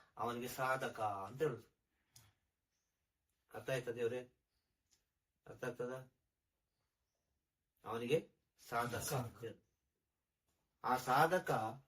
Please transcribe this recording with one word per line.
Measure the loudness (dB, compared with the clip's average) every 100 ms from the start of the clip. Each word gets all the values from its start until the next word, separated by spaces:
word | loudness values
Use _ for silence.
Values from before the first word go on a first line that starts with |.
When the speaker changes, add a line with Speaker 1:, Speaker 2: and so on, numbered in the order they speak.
| -20 -4
Speaker 1:
ಅವನಿಗೆ | -2 -2 -4
ಸಾಧಕ | -2 0 2 0 -2
ಅಂತ | -2 -2 -6 -2
ಹೇಳುದು. | 0 0 -10 _ _ _ _ -20 -20 _ _ _ _ _ _ _ _ _ _ _ _
ಅರ್ಥ | -8 -2
ಆಯ್ತಾ | 0 0
ದೇವ್ರೆ? | 0 0 0 -6 _ _ _ _ _ _ _ _ _ _ _ -18
ಅರ್ಥ | -6
ಆಗ್ತದ? | -6 -4 -6 -6 -12 _ _ _ _ _ _ _ _ _ _ _ _ _ _ _ _ _ -6
ಅವನಿಗೆ | -4 2 2 2 _ _ _ -4
ಸಾಧಕ. | 0 0 -2
Speaker 2:
ಸಾಧಕ. | 0 -2 -2 -6 -12 -12 _ _ _ _ _ _ _ _ _ _ _ _
Speaker 1:
ಆ | 0 2
ಸಾಧಕ | 4 6 6 6 2 0 0 -6